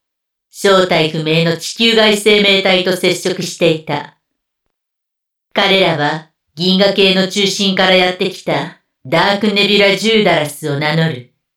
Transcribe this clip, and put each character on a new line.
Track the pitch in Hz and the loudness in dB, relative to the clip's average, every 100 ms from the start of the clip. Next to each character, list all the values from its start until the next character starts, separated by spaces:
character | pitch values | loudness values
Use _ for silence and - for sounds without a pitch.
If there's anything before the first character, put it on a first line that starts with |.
| _ _ _ _ _ | _ _ _ _ _
正 | - 202 190 180 | -4 2 2 2
体 | 170 156 | 0 0
不 | 160 | -2
明 | 156 165 | -2 0
の | 170 160 | 0 -2
地 | - | -8
球 | - 233 226 | -2 0 2
外 | 214 208 | 2 2
生 | 214 208 | 2 2
命 | 202 190 | 2 2
体 | 190 185 | 2 0
と | 185 185 | 0 -2
接 | 185 | -2
触 | 175 185 - | -2 -4 -6
し | 180 - | -8 -2
て | 170 | 0
い | 156 | 0
た。 | 156 143 - _ _ _ _ _ _ _ _ _ _ _ _ _ _ | -4 -8 -8 _ _ _ _ _ _ _ _ _ _ _ _ _ _
彼 | - 196 190 | -2 0 2
ら | 175 156 | 2 0
は | 147 156 - _ _ | -2 -4 -10 _ _
銀 | 151 180 185 | -4 0 2
河 | 202 | 2
系 | 196 190 | 4 2
の | 190 190 | 2 -2
中 | 196 196 | -2 -2
心 | 190 196 | -2 -2
か | 185 185 | 0 2
ら | 185 | 2
や | 180 | 2
っ | 180 | -2
て | 185 | -6
き | - | -6
た | - 151 156 - _ _ 131 | -6 -6 -6 -14 _ _ -4
ダ | 165 196 202 | 0 0 0
ー | |
ク | 208 | 0
ネ | 202 202 | 0 0
ビ | 202 | 2
ュ | |
ラ・ | 202 190 | 2 2
ジ | 214 | 0
ュ | 220 | 2
ー | |
ダ | 196 165 | 2 0
ラ | 147 | -2
ス | - 156 | -6 -6
を | 139 | -4
名 | 151 | -2
乗 | 160 160 | 0 -2
る | 123 - _ _ | -4 -14 _ _